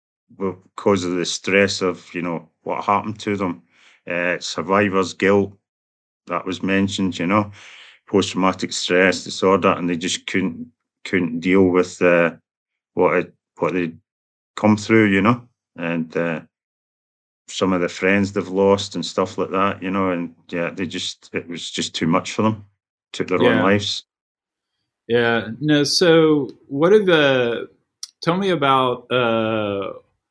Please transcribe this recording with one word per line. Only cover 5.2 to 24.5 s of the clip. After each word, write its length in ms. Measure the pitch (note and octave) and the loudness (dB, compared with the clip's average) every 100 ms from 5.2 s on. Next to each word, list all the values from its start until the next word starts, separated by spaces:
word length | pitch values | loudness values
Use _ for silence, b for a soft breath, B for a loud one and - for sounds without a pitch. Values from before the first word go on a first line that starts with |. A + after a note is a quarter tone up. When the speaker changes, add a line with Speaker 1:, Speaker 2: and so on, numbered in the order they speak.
| F#2+ G2+ G2 - _ _ _ _ _ _ - | 2 2 0 -6 _ _ _ _ _ _ -8
Speaker 1:
that 180 | F2 F#2+ | -6 -6
was 160 | F2+ | -6
mentioned, 560 | F#2 G2 G2 - F#2+ F2 | -2 0 0 0 -4 -2
you 80 | E2+ | 0
know, 240 | G#2+ G#2 B B B B B - | 0 0 B B B B B -2
post-traumatic 640 | G2+ F#2+ F#2+ F#2+ F2+ - | 0 0 0 -2 -2 -6
stress 520 | - - F2+ F#2+ E2 | -6 0 2 2 0
disorder, 460 | - - F#2+ G2 F#2+ D#2 | -6 -2 2 4 2 0
and 140 | F2 | -2
they 60 | E2+ | -4
just 300 | F2+ - - | -4 -6 -6
couldn't, 420 | F#2+ F2+ E2 - _ _ _ | -4 -4 -6 -14 _ _ _
couldn't 360 | - F#2 E2+ E2 | -4 -2 -2 -4
deal 240 | F2 F#2+ | 0 4
with, 360 | F#2 F2+ F2 - | 4 4 0 0
uh, 300 | F2+ F2 E2 E2 _ _ _ _ _ | 2 4 2 -2 _ _ _ _ _
what 220 | - F2 F2 | 0 2 2
it, 180 | F2 _ _ - | -2 _ _ -6
what 160 | E2 | -4
they'd 240 | F2+ E2+ E2 _ _ _ _ _ | -2 -4 -8 _ _ _ _ _
come 220 | - G#2+ G#2+ | -2 2 2
through, 300 | - A2+ G#2+ | 2 4 4
you 140 | F#2+ | 4
know, 280 | G2 B2 - _ _ E2 | 2 0 -4 _ _ -10
and, 400 | E2+ E2+ E2 E2+ | -6 -4 -4 -4
uh, 240 | E2+ D#2+ D#2+ _ _ _ _ _ _ _ _ _ - | -4 -6 -10 _ _ _ _ _ _ _ _ _ -16
some 240 | - F#2+ | -2 0
of 80 | F#2 | 0
the 80 | E2+ | -2
friends 440 | - F#2 G2+ G2 | -2 0 2 0
they've 140 | G2+ F2+ | -2 -4
lost 460 | F#2 G2 G2 - | 2 2 2 -2
and 100 | F2 | -8
stuff 320 | E2 - F#2 - | -6 -4 -4 -4
like 140 | F2+ | -4
that, 320 | F#2+ G2 - | 0 -2 -2
you 80 | F#2 | -4
know, 220 | G2 F#2+ | -2 -2
and, 200 | F2 E2+ - - | -2 -6 -12 -10
yeah, 200 | E2+ E2+ | -6 -6
they 160 | E2 E2+ | -6 -8
just, 420 | F2 - - - | -6 -8 -12 -12
it 140 | F2+ - | -10 -10
was 200 | E2 - | -12 -10
just 240 | - - | -8 -8
too 140 | - E2 | -4 -2
much 240 | F2 - | 0 -2
for 100 | - | -2
them. 220 | A2 G#2+ - _ _ _ _ | -2 -2 -10 _ _ _ _
Took 140 | - F2+ | -10 -4
their 140 | F2+ | 0
own 140 | A#2+ A2 | 2 2
Speaker 2:
Yeah. 80 | |
Speaker 1:
lives. 400 | F#2+ G2+ G2+ - - _ _ _ _ | 2 0 -2 -8 -12 _ _ _ _